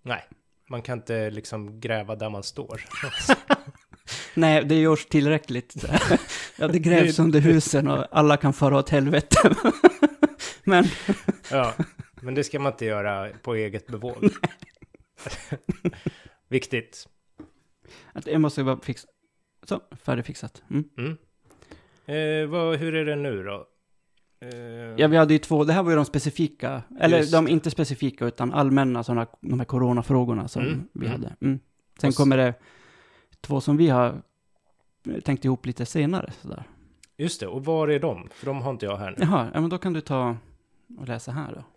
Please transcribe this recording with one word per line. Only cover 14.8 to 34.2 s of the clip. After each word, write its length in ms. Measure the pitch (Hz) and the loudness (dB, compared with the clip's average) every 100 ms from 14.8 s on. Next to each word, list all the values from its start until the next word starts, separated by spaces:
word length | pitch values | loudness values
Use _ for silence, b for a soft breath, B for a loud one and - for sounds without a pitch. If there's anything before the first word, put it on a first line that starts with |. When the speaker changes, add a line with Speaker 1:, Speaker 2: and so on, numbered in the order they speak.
| - _ _ _ - - - 139 - - 165 B B B B B _ | -20 _ _ _ -14 -14 -12 -12 -8 -6 -6 B B B B B _
Speaker 1:
Viktigt. 600 | 131 - 120 110 - - _ _ _ - _ _ _ b b b | -6 -4 -8 -8 -20 -20 _ _ _ -20 _ _ _ b b b
Speaker 2:
Att 140 | - - | -14 -2
jag 140 | 156 | 0
måste 240 | 151 143 | 2 0
bara 160 | 135 127 | -2 -2
fixa. 280 | - - - _ _ _ _ _ | -6 -10 -14 _ _ _ _ _
Så, 180 | - - _ - | -10 -10 _ -12
färdigfixat. 600 | - 123 120 139 - - _ | -6 -6 -6 -14 -16 -18 _
Mm. 140 | 143 151 - | -6 -6 -10
Speaker 1:
Mm. 120 | 131 160 _ _ _ b b b b b - | -10 -10 _ _ _ b b b b b -8
Eh, 420 | 151 156 156 156 | -4 -2 -2 -2
vad, 260 | 170 165 156 | -2 -2 -2
hur 180 | 165 | -2
är 100 | 160 | -2
det 120 | 151 147 | -2 -2
nu 260 | 143 104 | -4 -6
då? 220 | 95 101 - _ _ _ _ _ _ _ | -6 -10 -14 _ _ _ _ _ _ _
Eh, 100 | 123 120 120 117 117 110 | -18 -16 -14 -14 -10 2
Speaker 2:
Ja, 120 | 151 | 4
vi 80 | 165 | 6
hade 160 | 151 | 6
ju 40 | 151 | 4
två. 260 | - 156 | 2 0
Det 80 | 151 | 2
här 100 | 170 | 2
var 80 | 175 | 2
ju 60 | 156 | 2
de 80 | |
specifika. 760 | 143 147 151 - 156 - 127 131 - - | 0 -2 -4 -4 -4 -4 -8 -8 -12 0
Eller 180 | 165 170 | 4 4
Speaker 1:
Just 140 | 151 | 4
Speaker 2:
de 120 | 160 | 4
Speaker 1:
det. 60 | 156 | 4
Speaker 2:
inte 200 | 160 165 | 2 0
specifika, 560 | - 147 131 135 - 120 | -2 -4 -2 -4 -2 -6
utan 260 | - 123 | -2 -2
allmänna 500 | 147 139 139 135 120 | 2 4 4 2 -2
såna, 220 | 117 120 113 _ | -2 -2 -4 _
de 180 | 131 127 | -4 -4
här 40 | 120 | -2
coronafrågorna 840 | 127 123 123 117 131 120 113 - | 0 2 0 2 2 2 -2 -4
som 140 | - | -4
Speaker 1:
Mm, 260 | 127 147 170 | -4 -4 -8
Speaker 2:
vi 140 | - 120 | -8 -6
Speaker 1:
mm. 140 | - | -6
Speaker 2:
hade. 160 | - - | -10 -4
Mm. 200 | 135 135 _ _ _ - | -4 -4 _ _ _ -2
Sen 80 | 139 | 0
Speaker 1:
Och 40 | |
s- 40 | 131 | 4
Speaker 2:
kommer 200 | 139 131 | 4 4
det 180 | 127 120 b b b b b b b _ | 2 -2 b b b b b b b _
två 200 | - 139 | -6 -4
som 160 | 139 147 | 0 4
vi 120 | 165 | 4
har 340 | 127 120 - | 4 2 -2